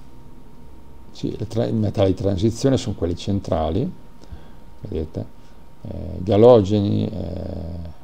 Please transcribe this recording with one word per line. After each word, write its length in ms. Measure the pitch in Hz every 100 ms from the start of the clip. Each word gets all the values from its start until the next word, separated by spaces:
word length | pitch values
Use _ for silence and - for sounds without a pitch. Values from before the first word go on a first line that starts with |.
| - - - - - - - - - - -
sì, 260 | - - -
le 100 | 107
tra-, 200 | 110 120
i 60 |
metalli 360 | 113 101 - 95
di 60 |
transizione 600 | 90 98 95 110 110 135 127
sono 180 | 110 98
quelli 200 | 85 87
centrali, 760 | - 98 - 80 78 90 175 - - - - - - - - -
vedete, 460 | 101 87 78 - - - - - - -
eh, 360 | - 82 82 85
gli 80 | 92
alogeni, 720 | 101 120 120 95 104 101 104 107
eh, 840 | 87 87 87 85 85 50 85 82 -